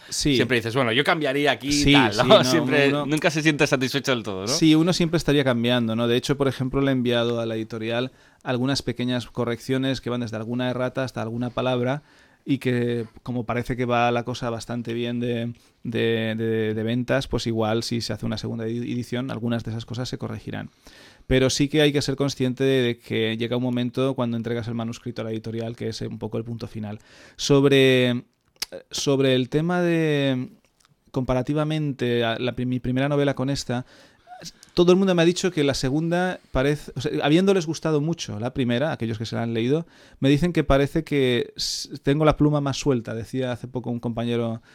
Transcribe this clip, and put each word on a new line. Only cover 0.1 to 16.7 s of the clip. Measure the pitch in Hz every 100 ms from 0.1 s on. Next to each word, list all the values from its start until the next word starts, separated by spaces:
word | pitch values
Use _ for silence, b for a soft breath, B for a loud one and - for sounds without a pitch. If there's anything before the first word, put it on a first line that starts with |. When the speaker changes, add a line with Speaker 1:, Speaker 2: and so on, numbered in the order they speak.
| - 151 127
Speaker 2:
Siempre | 120 117
dices, | 110
"Bueno, | 127 120
yo | 117
cambiaría | 147 165 143 143 143
aquí", | 120 131
Speaker 1:
Sí, | 143 139
Speaker 2:
tal, | 143 110 104
¿no? |
Speaker 1:
sí, | 127
no, | 202 -
Speaker 2:
Siempre, | 165 135 147 139
Speaker 1:
uno | 143 139
Speaker 2:
nunca | 156 170
se | 156
siente | 156 147 143
satisfecho | 139 127 139 127
del | 120
todo, | 107 95
¿no? | 101
Speaker 1:
Sí, | 156 160 156
uno | 170
siempre | 170 165 165
estaría | - 143
cambiando, | 135 117 120 123 113 110
¿no? | 117
De | 123
hecho, | - 143
por | 135
ejemplo, | - 127 131
le | 139
he |
enviado | 131 120 120 117 117
a | 113
la | 113
editorial | 110 117 110 117 131 b b b
algunas | - 123 131 139
pequeñas | - 120 123 123 113
correcciones | - 117 117 - 131 135 123
que | 117
van | 123
desde | 117 110
alguna | 110 123 127
errata | 123 127 135
hasta | 131 117
alguna | 113 117 123
palabra | 117 123 127 123 147 b b b b -
y | 135
que, | 131 123 120 120 110 -
como | - 123 110
parece | 120 120 123
que |
va | 120 120 120
la | 120
cosa | 117 123 123
bastante | 113 - 120 117
bien | 117 120 120
de, | 120 120 120 117 b _
de, | 123 113 113 113 113 110
de, | 113 110 110